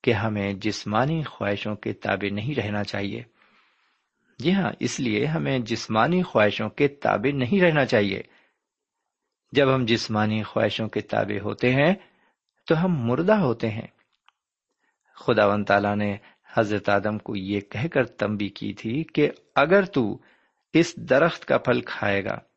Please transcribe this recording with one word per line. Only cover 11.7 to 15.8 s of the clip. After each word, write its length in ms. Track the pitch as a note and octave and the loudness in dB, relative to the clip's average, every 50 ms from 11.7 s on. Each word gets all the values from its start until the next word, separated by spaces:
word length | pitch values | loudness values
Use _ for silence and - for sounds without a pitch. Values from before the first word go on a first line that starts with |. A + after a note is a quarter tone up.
| B2+ | 4
ہیں 200 | C3+ C#3+ E3 G3 - - _ _ _ _ _ _ _ _ _ _ _ _ | 4 4 4 2 0 -4 _ _ _ _ _ _ _ _ _ _ _ _
تو 180 | - E3 D#3 F3+ | 0 0 0 2
ہم 220 | F#3+ F3 C#3+ A#2 | 0 0 0 0
مردہ 300 | A#2 B2 C3+ E3+ F#3+ G#3+ | 0 0 0 2 2 2
ہوتے 340 | G#3+ F3+ B2+ A2+ - - A2 | 4 4 0 0 0 -2 -4
ہیں۔ 160 | G#2 A2+ - - _ _ _ _ _ _ _ _ _ _ _ _ _ _ _ _ _ _ _ _ _ _ _ _ _ | -4 -6 -10 -12 _ _ _ _ _ _ _ _ _ _ _ _ _ _ _ _ _ _ _ _ _ _ _ _ _
خداوند 500 | - - - A#2+ G#2+ G#2 G2+ G2+ G#2 G2+ | -6 -2 0 2 4 4 4 2 0 2
تعالیٰ 320 | - G2+ G2+ | 2 2 2